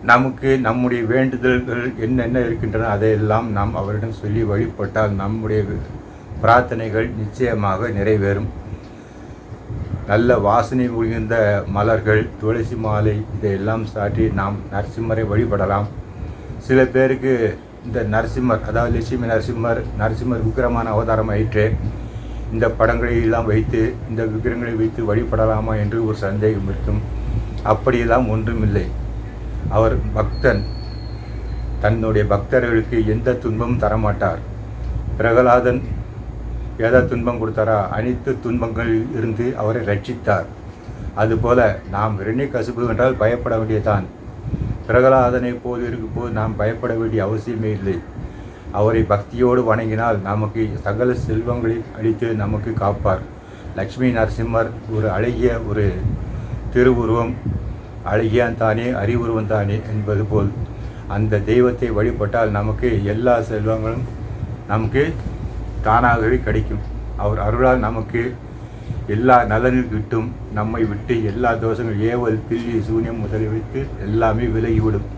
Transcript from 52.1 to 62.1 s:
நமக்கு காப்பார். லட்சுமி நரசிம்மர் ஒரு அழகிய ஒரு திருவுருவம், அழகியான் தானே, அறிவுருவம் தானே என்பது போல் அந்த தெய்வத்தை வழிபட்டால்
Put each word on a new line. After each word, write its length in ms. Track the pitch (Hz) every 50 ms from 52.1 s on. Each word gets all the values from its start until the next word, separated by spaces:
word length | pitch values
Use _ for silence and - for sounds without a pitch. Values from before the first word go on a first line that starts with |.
| 107 107 123 113 110
நமக்கு 400 | 104 104 104 107 107 104 117 110
காப்பார். 500 | - 104 101 104 - - 104 92 - - - - - - - - - - - -
லட்சுமி 340 | 90 98 101 - 127 127 127
நரசிம்மர் 580 | 120 113 110 107 - - 113 113 113 113 113 - - - - 110 113
ஒரு 140 | 107 104 107
அழகிய 380 | 92 98 110 123 120 110 120 123 117 113 110 101
ஒரு 160 | 101 107 104 98 90 90 - - - - - - - - - - - - - - -
திருவுருவம், 600 | 127 123 131 127 117 117 107 110 117 117 117 - - - - - - - - - - - - - - -
அழகியான் 520 | 92 98 110 113 110 101 120 120 117 113
தானே, 300 | 107 113 110 107 113 117 123
அறிவுருவம் 600 | 127 101 98 104 120 120 117 113 113 110 110 104 107
தானே 220 | 107 101 101 101 107 - -
என்பது 340 | 107 104 104 104 104 98 107
போல் 280 | 101 107 104 101 101 - - - - - - - - - - -
அந்த 320 | - 98 101 110 107 107 104
தெய்வத்தை 500 | 98 - 117 123 123 123 120 - 131 120
வழிபட்டால் 600 | 113 104 107 120